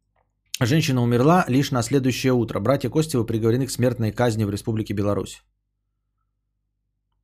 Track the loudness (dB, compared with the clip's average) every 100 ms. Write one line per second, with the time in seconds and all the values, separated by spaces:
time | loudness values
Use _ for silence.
0 | _ _ _ _ _ -4 0 2 2 0
1 | 2 4 4 4 4 0 0 -2 0 0
2 | 0 0 0 2 0 -2 0 0 0 -2
3 | 0 -2 -2 0 0 0 -2 0 -2 0
4 | -4 0 0 0 -2 -2 -4 -4 -4 -4
5 | -2 -2 -6 -14 _ _ _ _ _ _
6 | _ _ _ _ _ _ _ _ _ _
7 | _ _